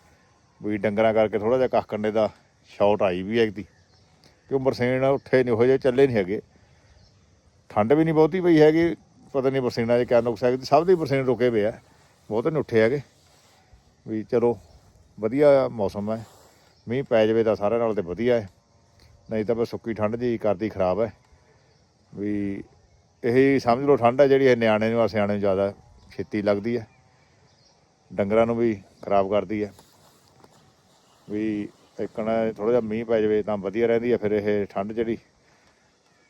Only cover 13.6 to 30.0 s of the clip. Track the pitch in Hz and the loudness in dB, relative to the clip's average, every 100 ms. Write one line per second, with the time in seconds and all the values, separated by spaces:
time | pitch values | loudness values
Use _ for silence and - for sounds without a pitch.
13.6 | _ - _ _ - 110 104 120 120 113 | _ -20 _ _ -10 -10 -4 0 0 -2
14.6 | - - _ _ _ - 107 135 147 139 | -10 -20 _ _ _ -8 -4 2 4 4
15.6 | 127 120 98 104 104 110 113 - _ _ | 2 -2 -4 -4 -6 -8 -10 -20 _ _
16.6 | _ _ - 123 - 113 110 113 110 98 | _ _ -8 -8 0 2 4 2 0 0
17.6 | 101 117 117 104 87 90 120 120 98 _ | 0 0 -2 -2 -6 -4 0 0 -4 _
18.6 | _ _ _ _ _ _ - 110 107 113 | _ _ _ _ _ _ -8 -4 -2 -2
19.6 | 117 104 117 107 107 117 123 113 107 92 | -4 -6 -8 -4 -4 -4 -4 -2 -2 -2
20.6 | 107 95 90 92 110 - _ _ _ _ | -4 -2 -2 -2 -4 -6 _ _ _ _
21.6 | _ _ _ _ _ - 104 104 101 98 | _ _ _ _ _ -10 -6 -6 -6 -10
22.6 | - _ _ _ _ _ 123 123 135 135 | -14 _ _ _ _ _ 0 4 4 2
23.6 | 120 120 143 131 117 131 139 135 135 120 | 0 0 2 2 4 4 4 4 4 4
24.6 | 113 107 110 117 110 107 101 104 98 95 | 2 2 0 0 0 0 -2 0 0 0
25.6 | 98 101 _ _ - - 95 104 101 101 | -2 -4 _ _ -16 -14 -8 -4 0 -2
26.6 | 110 117 110 _ _ _ _ _ _ _ | -2 -6 -8 _ _ _ _ _ _ _
27.6 | _ _ _ _ _ 92 101 110 117 117 | _ _ _ _ _ -6 0 0 0 0
28.6 | 117 101 - _ - 98 98 104 92 107 | -2 -4 -10 _ -2 0 0 -2 -2 -6
29.6 | 101 - _ _ | -8 -10 _ _